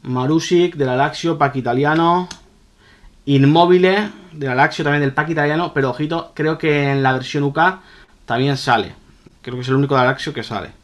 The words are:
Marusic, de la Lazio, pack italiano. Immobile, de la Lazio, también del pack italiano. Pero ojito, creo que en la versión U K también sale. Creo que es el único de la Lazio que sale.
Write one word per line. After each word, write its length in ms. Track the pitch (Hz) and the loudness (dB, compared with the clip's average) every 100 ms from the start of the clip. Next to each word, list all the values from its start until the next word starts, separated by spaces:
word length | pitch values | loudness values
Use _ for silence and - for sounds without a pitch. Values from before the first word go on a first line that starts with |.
Marusic, 720 | - 127 131 160 - 175 175 165 | -6 -4 0 0 2 2 2 0
de 80 | |
la 120 | 131 127 | -2 0
Lazio, 420 | 147 - 165 151 | -2 -2 -4 0
pack 180 | 143 131 | -2 -2
italiano. 720 | 120 123 147 156 170 175 180 - - _ _ _ _ _ - _ - | -2 0 0 2 2 2 -2 -12 -20 _ _ _ _ _ -20 _ 0
Immobile, 840 | 139 139 160 175 180 185 196 208 - - | 4 4 4 4 4 4 2 -4 -10 -20
de 140 | 160 139 | -10 -4
la 80 | |
Lazio, 300 | 127 156 - | 0 0 0
también 160 | 147 147 | 0 0
del 100 | 139 | 0
pack 180 | 135 151 | -2 -2
italiano. 420 | 156 147 156 175 | -2 0 0 -2
Pero 160 | 151 131 | -2 -2
ojito, 420 | 123 151 165 - | -2 -4 -4 -8
creo 220 | - 151 156 | -4 -4 -2
que 340 | 160 147 139 | 0 0 0
en 120 | 139 | 0
la 100 | 135 | 0
versión 300 | 131 131 151 | 0 -4 -2
U 80 | 143 | -2
K 280 | 147 170 190 - - - _ | 0 0 -2 -18 -20 -20 _
también 320 | - 120 139 135 | -6 -2 0 -2
sale. 380 | - 117 95 - _ _ - _ | 0 0 0 -10 _ _ -20 _
Creo 140 | - 127 | -12 -10
que 60 | |
es 60 | 123 | 0
el 60 | |
único 200 | 135 139 | 0 2
de 80 | 135 | 2
la 80 | 127 | 2
Lazio 220 | 135 - | 0 -6
que 100 | 135 | -10
sale. 300 | 110 104 85 - | -8 -8 -10 -16